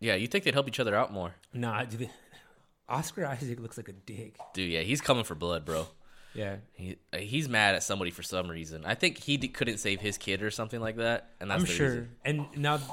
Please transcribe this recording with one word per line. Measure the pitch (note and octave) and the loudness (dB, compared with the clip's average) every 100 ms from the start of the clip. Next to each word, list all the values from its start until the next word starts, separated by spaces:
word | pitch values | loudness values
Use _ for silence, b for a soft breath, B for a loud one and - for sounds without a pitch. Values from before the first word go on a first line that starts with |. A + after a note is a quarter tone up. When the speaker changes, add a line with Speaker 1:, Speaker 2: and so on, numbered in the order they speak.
Speaker 1:
Yeah, | A2+ | 2
you | F#2+ A2+ | 4 4
think | G3 | 2
they'd | F#3+ | 4
help | C3+ C3+ | 4 2
each | A#2 | 2
other | A#2 G2+ | 4 4
out | B2 | 2
more. | G2 F2 F2 - | 0 -6 -8 -10
Speaker 2:
Nah, | B2 A#2+ G#2+ | -2 0 0
dude. | A#2+ A2+ A#2+ | -2 -4 -6
<laughs> | - - - - - _ _ - | -10 -20 -20 -20 -20 _ _ -4
Oscar | B2 D#3+ - D#3 | -2 -2 -4 -4
Isaac | B2+ C3 A#2 | -4 -4 -6
looks | A#2 - | -8 -10
like | G#2 | -12
a | |
dick. | F#2+ - G2+ A2 - - | -14 -12 -10 -10 -14 -10
Speaker 1:
Dude, | F#2+ F#2 | -4 0
yeah, | E2 | 2
he's | F2 C#3+ | 2 2
coming | - B2+ | 4 2
for | G#2+ | 0
blood, | D#2+ F2 E2+ D2+ | -2 -2 -2 -2
bro. | D#2+ E2 - b b b | -2 -4 -10 b b b
Speaker 2:
Yeah. | - G2+ G2 A2 | -8 -6 -6 -12
Speaker 1:
He, | - F#2 - _ | -12 -10 -10 _
uh, | - | -8
he's | G#2 C#3 C#3+ | -2 -2 2
mad | A2+ G#2 | 6 6
at | F#2+ | 6
somebody | - G2 F2+ | 2 0 -2
for | E2+ | -4
some | - F#2 F2+ | -4 -2 -2
reason. | E2 D#2 D#2+ D#2+ | -4 -8 -6 -2
I | |
think | A2+ F3+ - | 2 2 0
he | - C#3+ | 0 0
d-, | B2+ | 0
couldn't | - A#2+ G2+ | -2 -2 0
save | G#2 G2 | 0 0
his | G#2 G2+ | 0 -2
kid | - F#2+ | -2 0
or | G#2+ | 0
something | - A2+ A#2+ | -2 -4 -4
like | A2+ A2+ | -4 0
that, | A2+ A#2 - - | 2 2 -2 -10
and | F#2+ | -2
that's | G2 | 2
Speaker 2:
I'm | F3+ | 2
Speaker 1:
the | |
Speaker 2:
sure. | F2 C#3 | 4 4
Speaker 1:
reason. | A#2+ A#2+ - | 2 -4 -6
Speaker 2:
And | C3+ D3+ C#3+ C#3+ | -2 -2 -2 0
now, | C#3+ D3+ C3 | 2 2 0